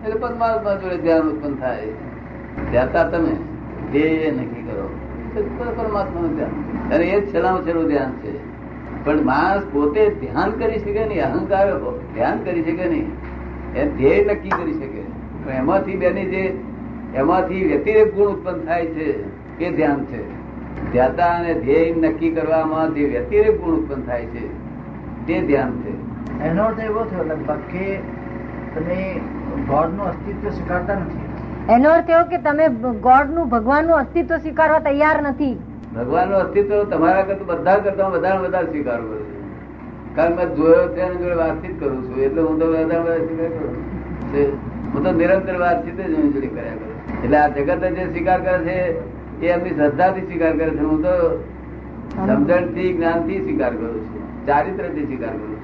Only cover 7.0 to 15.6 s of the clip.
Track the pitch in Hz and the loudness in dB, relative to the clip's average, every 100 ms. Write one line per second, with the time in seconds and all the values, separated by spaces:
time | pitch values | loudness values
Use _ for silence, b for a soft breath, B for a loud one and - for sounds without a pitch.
7 | 175 202 196 170 180 185 156 170 147 143 | 4 2 2 0 2 0 0 0 2 0
8 | 131 113 104 - - - - - - - | -2 -6 -8 -10 -10 -14 -14 -12 -10 -6
9 | - 302 127 139 180 202 196 143 147 214 | 0 2 2 2 2 0 0 2 2 4
10 | 214 - 131 - 196 - 233 220 208 208 | 4 2 -4 0 0 0 -2 -2 -2 -2
11 | 220 185 135 185 - 196 196 180 - 165 | -2 0 0 0 0 4 4 2 -4 -6
12 | - 107 127 - 185 170 160 165 180 151 | -8 -2 0 0 -2 -2 0 0 0 0
13 | - - - - - - - 123 147 - | -2 -6 -10 -10 -10 -10 -6 -2 -2 4
14 | 135 190 202 - 196 175 165 156 135 107 | 4 6 4 2 -2 -2 -2 -4 -6 -8
15 | 98 - - - 143 131 | -10 -10 -12 -10 -6 -2